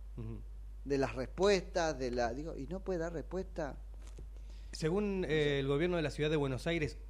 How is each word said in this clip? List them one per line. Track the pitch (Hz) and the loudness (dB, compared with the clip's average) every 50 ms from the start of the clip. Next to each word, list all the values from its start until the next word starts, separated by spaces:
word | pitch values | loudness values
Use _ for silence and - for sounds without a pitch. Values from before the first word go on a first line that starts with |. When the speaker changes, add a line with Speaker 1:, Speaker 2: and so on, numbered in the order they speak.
| - - - 123 | -10 -10 -8 -8
Speaker 1:
Ujú. | 110 110 113 104 - - - - - - - - - | -8 -6 -8 -8 -10 -10 -10 -10 -10 -10 -10 -10 -2
Speaker 2:
De | 135 139 135 | 0 2 2
las | 135 117 113 | 2 2 0
respuestas, | 127 127 - - - 185 208 202 185 156 - - 180 165 160 147 127 | -2 -6 -4 0 4 6 6 6 6 4 0 2 2 2 2 2 0
de | 131 123 | -2 0
la, | 123 123 120 113 120 | 2 2 2 0 0
digo, | 139 151 165 151 | -2 -6 -6 -6
¿y | 151 135 127 | -6 -6 -6
no | 175 190 | -6 -4
puede | - 190 185 165 | -2 -2 -2 0
dar | 165 170 170 | -2 -2 -4
respuesta? | 151 131 - - 185 185 - - - 156 135 - - - - - - - - - - - - - - - - - - - - | -6 -6 -4 -4 -4 -4 -4 -4 -4 -4 -4 -6 -8 -10 -10 -12 -12 -12 -12 -10 -10 -10 -10 -10 -12 -12 -10 -10 -10 -10 -10
Speaker 1:
Según, | - - 160 156 175 202 208 202 196 190 | -4 -2 0 2 4 4 2 2 2 0
Speaker 2:
No | 180 135 | 2 4
sé. | 156 156 147 147 143 139 | 4 4 4 4 4 4
Speaker 1:
eh, | |
el | 135 135 | 4 4
gobierno | 143 143 170 180 180 170 | 4 4 4 4 2 2
de | |
la | 156 135 | 2 0
ciudad | - - 147 156 | 0 0 2 2
de | 160 151 | 4 4
Buenos | 143 135 131 120 - | 4 2 0 0 0
Aires, | 165 170 170 151 127 - - - - | 0 2 2 2 0 -2 -6 -10 -2